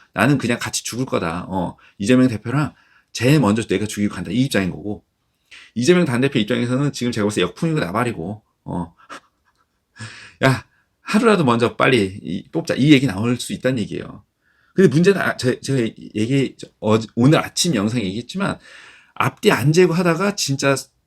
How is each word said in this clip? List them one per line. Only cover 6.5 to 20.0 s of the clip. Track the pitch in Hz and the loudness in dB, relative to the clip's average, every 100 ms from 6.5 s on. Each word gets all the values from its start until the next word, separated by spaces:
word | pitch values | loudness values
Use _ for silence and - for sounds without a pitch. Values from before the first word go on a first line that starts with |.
| 120 123 127 143 | -2 -2 -2 -2
지금 | - 120 | -4 -4
제가 | 117 104 | -2 -2
봤을 | 107 | 0
때 | |
역풍이고 | - - 165 156 | -2 -2 -4 -2
나발이고, | 90 104 123 104 85 107 _ _ 98 | -2 -2 -4 -6 -10 -12 _ _ -10
어. | 90 85 _ - - _ _ _ _ | -8 -10 _ -20 -20 _ _ _ _
<laughs> | _ _ _ - 113 - - - 131 | _ _ _ -20 -18 -18 -20 -2 0
"야, | 127 - _ _ _ | 0 -4 _ _ _
하루라도 | - 214 233 196 | -2 2 4 4
먼저 | 131 117 117 - | 2 2 0 2
빨리 | 135 123 95 101 | 2 2 0 -4
이, | - 92 - | -8 -8 -8
뽑자." | 165 165 - | -6 -4 2
이 | 143 | 6
얘기 | 135 135 | 6 4
나올 | 90 117 123 | -2 -2 -4
수 | - | -6
있다는 | 98 127 127 | -6 -4 -2
얘기예요. | 90 78 - - _ _ _ _ _ | -4 -8 -12 -16 _ _ _ _ _
근데 | - 185 | 4 4
문제는 | 139 180 190 | 6 4 2
아, | 123 - | -2 -2
제-, | 127 - | -2 -2
제가 | - 135 113 - - - | -2 -2 -2 -6 -8 -4
얘기, | 113 135 117 - | 0 0 -2 -6
저, | - _ | -20 _
어제, | 87 113 - - | 0 2 0 2
오늘 | 127 156 | 4 4
아침 | - - 180 120 | 0 -2 -2 0
영상에 | 107 123 | 0 -2
얘기했지만 | 95 104 - 185 - - - - - - _ | -4 -6 -8 -6 -6 -6 -14 -20 -20 -20 _
앞뒤 | - 120 - 202 | -4 -4 0 2
안 | 127 135 | 4 4
재고 | 160 185 | 4 4
하다가 | 165 | 4